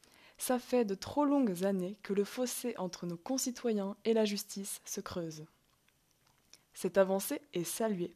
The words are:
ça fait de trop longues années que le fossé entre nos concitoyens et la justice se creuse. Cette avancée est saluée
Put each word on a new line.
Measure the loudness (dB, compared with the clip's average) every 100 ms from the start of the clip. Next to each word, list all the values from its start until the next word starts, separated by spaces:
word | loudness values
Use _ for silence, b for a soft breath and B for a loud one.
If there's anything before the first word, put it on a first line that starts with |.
| B B B B
ça | -2 -2
fait | 2 2 2
de | 0
trop | -4 2
longues | 4 4 4 2 0
années | 0 -2 -6
que | -2
le | 0
fossé | 0 0 -2 -2 -4 -4
entre | -6 -6 -6
nos | -8
concitoyens | -4 -2 -2 -2 0 0 -2 -4 2
et |
la | 4 4
justice | 0 -6 -8 -8 -10 -8
se | -8
creuse. | -6 -6 -6 -8 -14 _ _ _ _ _ _ _ _ _ _ B B
Cette | -6 0 4
avancée | 6 4 0 -6 -4
est | -4
saluée | -4 -2 -2 0 -4